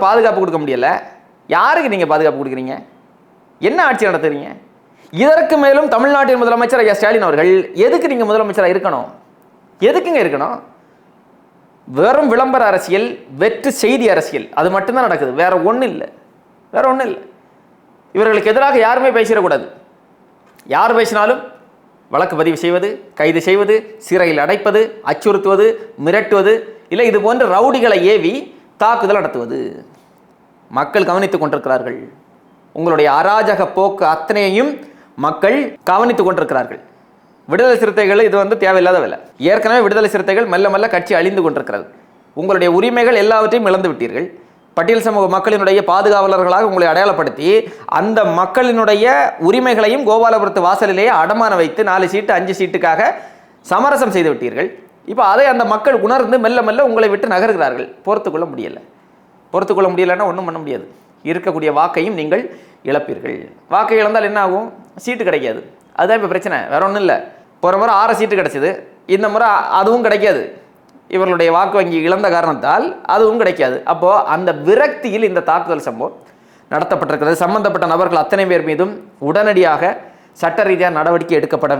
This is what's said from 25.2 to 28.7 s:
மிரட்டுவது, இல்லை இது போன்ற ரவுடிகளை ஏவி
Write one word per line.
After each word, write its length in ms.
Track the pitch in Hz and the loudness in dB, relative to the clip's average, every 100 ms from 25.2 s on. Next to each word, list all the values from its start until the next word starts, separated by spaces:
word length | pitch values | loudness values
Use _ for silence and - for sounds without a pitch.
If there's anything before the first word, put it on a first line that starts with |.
| 214 196 190 196 220 226 - - 147 | 0 0 2 4 2 0 -8 -8 -2
மிரட்டுவது, 480 | 196 214 202 196 226 - - - | 0 2 2 4 2 -2 -18 -8
இல்லை 120 | 180 233 | 0 2
இது 80 | 208 202 | 2 2
போன்ற 180 | 247 240 185 | 0 2 2
ரவுடிகளை 440 | 247 - 226 196 175 | 2 2 2 2 2
ஏவி 200 | 214 165 240 - - _ | 2 0 -4 -10 -18 _